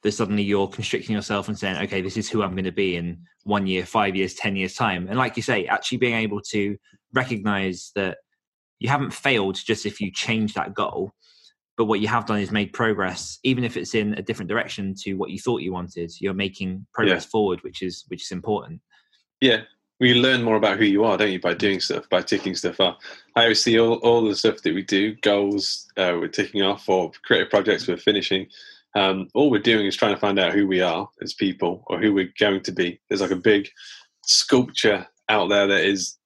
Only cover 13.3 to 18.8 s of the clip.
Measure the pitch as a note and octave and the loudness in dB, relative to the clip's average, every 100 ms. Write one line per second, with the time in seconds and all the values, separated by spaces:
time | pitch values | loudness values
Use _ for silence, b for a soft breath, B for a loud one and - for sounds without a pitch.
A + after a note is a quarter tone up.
13.3 | - B2+ B2+ A#2+ - - A#2 G#2 G#2 G2 | -4 -2 0 -2 -4 -2 -2 0 -4 -6
14.3 | G#2+ F#2 A2 - - G2 F#2+ - F#2+ - | -6 -4 -4 -4 -8 -8 -8 -8 -6 -6
15.3 | G2+ - A2+ E2 F2+ F2 F2 E2 - G2 | -6 -4 -2 -4 -8 -8 -10 -10 -6 -4
16.3 | F#2+ G2 F#2+ F#2+ F#2 G2+ - G#2+ F2+ - | -2 -4 -4 -8 -8 -10 0 2 2 0
17.3 | A2+ G#2 F2 - - F#2 F2 - F2+ - | 0 0 -2 -6 -8 -8 -10 -14 -14 -10
18.3 | F#2 F2+ G2+ - D#2+ | -10 -4 -6 -6 -18